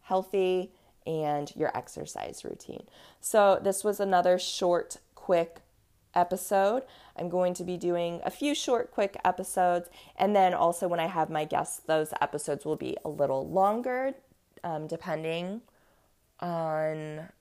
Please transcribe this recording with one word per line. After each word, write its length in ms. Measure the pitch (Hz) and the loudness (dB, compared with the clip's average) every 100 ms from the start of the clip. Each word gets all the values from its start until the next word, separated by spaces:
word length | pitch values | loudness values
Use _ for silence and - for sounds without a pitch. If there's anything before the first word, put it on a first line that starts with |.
healthy 680 | - 190 190 196 185 185 190 _ _ _ - | 0 -2 0 0 2 0 -2 _ _ _ -6
and 480 | 160 151 147 147 - | -2 0 -2 -4 -4
your 200 | 151 - | -4 -4
exercise 680 | - - - - - - | -10 -12 -10 -10 -10 -10
routine. 400 | - - - - - - - _ | -12 -12 -12 -16 -16 -20 -20 _
So 400 | - 220 202 190 | 2 6 6 6
this 220 | 196 190 | 2 0
was 160 | 214 202 | -2 0
another 400 | 196 180 180 180 | 2 4 6 4
short, 580 | - - 180 175 - - _ | 2 -2 2 2 0 -14 _
quick 480 | - - 175 165 - _ _ _ _ _ | -14 0 2 2 -6 _ _ _ _ _
episode. 720 | 175 175 180 - 196 196 247 - - - - | 0 2 0 0 2 4 2 -4 -20 -18 -8
I'm 120 | 175 | -4
going 240 | 180 180 175 | 0 0 0
to 80 | |
be 140 | 180 180 | -6 -4
doing 440 | 175 175 170 170 | 0 0 -2 -4
a 80 | - | -8
few 240 | - 285 285 | -4 -2 -2
short, 360 | - 233 - | 0 0 0
quick 260 | - 196 - 185 | -2 -2 -2 -8
episodes. 640 | 185 190 - 180 175 175 - - - | -6 -4 0 2 2 -4 -20 -20 -2
And 200 | 196 208 | 2 6
then 180 | 185 | 4
also 340 | 180 170 175 185 | 4 2 2 -2
when 120 | 175 | 0
I 80 | 165 | 0
have 220 | 190 156 | 0 0
my 160 | 156 156 | 0 -2
guests, 360 | - 151 - - | -2 -2 -8 0
those 280 | 160 156 - | 0 0 -2
episodes 440 | 147 147 - 143 156 | -2 -2 -4 -4 -2
will 100 | 156 | -4
be 200 | 131 - | -4 -6
a 60 | 156 | -8
little 380 | 151 139 135 147 | 0 0 0 0
longer, 680 | 170 196 220 247 254 262 269 _ _ _ - | 2 4 2 -2 -2 -2 -6 _ _ _ -12
um, 240 | 170 156 156 | -6 -6 -6
depending 760 | 160 180 156 160 165 180 214 - _ _ _ _ _ _ _ | -8 -4 -4 -2 -4 -4 -8 -12 _ _ _ _ _ _ _
on 920 | 175 170 165 156 156 156 156 151 170 _ | -4 -2 -2 0 -2 -2 -8 -10 -14 _